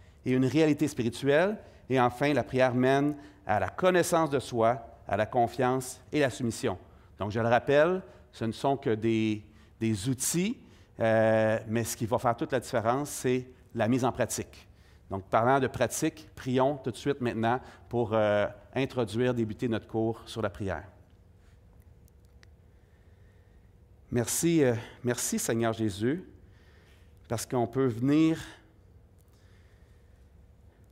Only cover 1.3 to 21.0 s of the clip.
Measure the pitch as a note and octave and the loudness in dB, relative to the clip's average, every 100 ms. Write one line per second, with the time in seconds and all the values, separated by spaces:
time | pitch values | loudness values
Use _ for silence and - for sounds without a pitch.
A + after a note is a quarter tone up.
1.3 | D3 F#3+ G#3+ - - - C3 B2 - D3 | 4 2 -2 -12 -14 -2 2 2 2 0
2.3 | C#3 A2+ B2+ C3 B2 B2+ C#3 D3 D3 - | 0 0 2 2 4 2 2 0 -4 -12
3.3 | - - G#2 F#2 - F#3 F3+ D#3+ E3 D#3+ | -10 -2 -2 -2 0 2 2 2 2 0
4.3 | C#3 - A#2+ A2+ A#2+ - - - G2+ G#2+ | -2 -2 0 2 2 -6 -16 -4 -2 0
5.3 | B2+ A#2 - B2+ C3 C3 - - D3+ C#3 | 0 0 0 0 0 -4 -12 -6 0 0
6.3 | - A#2+ - A#2 F#2 - - - - G2 | 0 -6 -2 -4 -4 -10 -20 -18 -8 -4
7.3 | G#2 A2+ A#2+ - C#3+ E3 F#3 F#3 - - | 0 4 4 4 4 4 2 -6 -20 -18
8.3 | - A2+ A2 C#3+ C3+ C3 A2 A2+ A2 A2 | -8 -6 -2 -2 0 0 0 2 2 2
9.3 | G#2 - - - - A2+ G#2+ A2+ B2 - | -2 -8 -20 -20 -4 -2 0 -2 -2 -2
10.3 | E3+ G3 C4 - - - - A2+ A2 A2 | 0 -2 -4 -12 -20 -14 -2 2 4 4
11.3 | A2 A2 A2 A2 A2+ A2 - A2 A#2 B2 | 4 2 0 -2 -4 -4 -4 -2 0 0
12.3 | A#2 D#3+ C3 - B2 G#2+ B2+ C#3+ - B2+ | -2 -2 -4 -2 -2 0 0 -2 -4 -2
13.3 | B2+ B2+ - - A2+ A2 C3 B2 - A2+ | -2 -4 -18 -10 -2 0 2 0 -2 -4
14.3 | - G2 - - - - - - F#2+ - | -4 -10 -14 -20 -20 -20 -20 -10 -10 0
15.3 | A#2 A#2 C#3 B2+ - A#2 - D#3+ - - | 2 4 2 2 0 -2 -2 -4 -4 -16
16.3 | - C3 B2+ C3+ D3 C3+ - C#3+ C#3 A#2+ | -12 -2 0 0 -2 -8 -6 -4 -4 -4
17.3 | G#2 A2+ B2+ - - - A#2+ A2+ A2 G#2+ | -2 0 -2 -6 -20 -6 -4 0 2 4
18.3 | G#2 G2+ - - - C3 - A2 A2 B2 | 2 0 -4 -10 -6 -4 -2 -4 -2 0
19.3 | B2 A2 G#2 B2+ G#2+ - A2+ A2+ A2+ - | 0 -4 -4 -4 -4 -4 -4 -2 -4 -10
20.3 | A#2 G#2+ - G2 D#2+ - - | -6 -6 -6 -6 -6 -10 -20